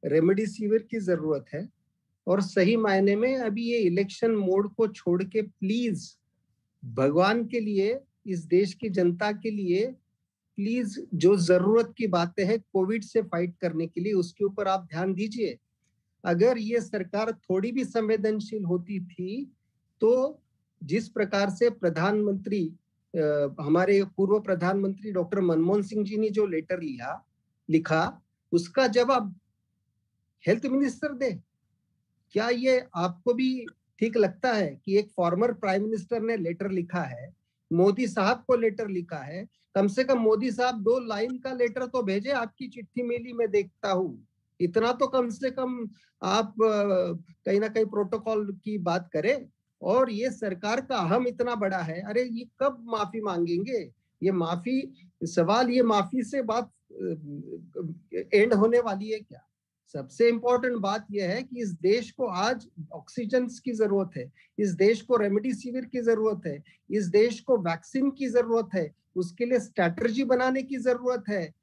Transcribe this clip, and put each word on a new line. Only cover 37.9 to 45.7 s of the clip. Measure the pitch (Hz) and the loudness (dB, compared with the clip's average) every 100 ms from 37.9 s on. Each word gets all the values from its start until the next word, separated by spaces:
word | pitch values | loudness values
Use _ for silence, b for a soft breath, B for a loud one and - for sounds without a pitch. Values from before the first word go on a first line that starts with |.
| 202 240 | 4 -2
साहब | - 196 240 - | 0 0 0 2
को | 247 | 2
letter | 226 208 214 | 2 -2 -6
लिखा | 185 175 156 | -6 -6 -10
है, | 135 170 220 _ _ | -10 -12 -14 _ _
कम | 196 196 | 0 2
से | 196 | 2
कम | 262 247 | 2 4
मोदी | 220 214 254 | 4 2 0
साहब | 214 247 233 | 0 -2 0
दो | 202 254 233 | 0 0 0
line | 208 233 254 | -4 -4 -6
का | 262 | -8
letter | 254 240 220 247 | -2 -2 -2 -4
तो | 254 | -2
भेजे, | 208 196 240 | 0 -2 0
"आपकी | 277 233 _ 262 | -2 -4 _ -14
चिट्ठी | 247 208 - | -12 -10 -6
मिली, | 240 240 240 | -4 -4 -6
मैं | 233 226 | -2 2
देखता | 202 180 _ 202 | 2 0 _ -2
हूँ।" | 185 180 113 - _ _ _ | 0 0 -6 -20 _ _ _
इतना | 175 220 226 | 0 2 2
तो | 240 269 | 2 0
कम | 262 240 | 2 -2
से | 196 262 | -2 -4
कम | 262 254 | -2 -4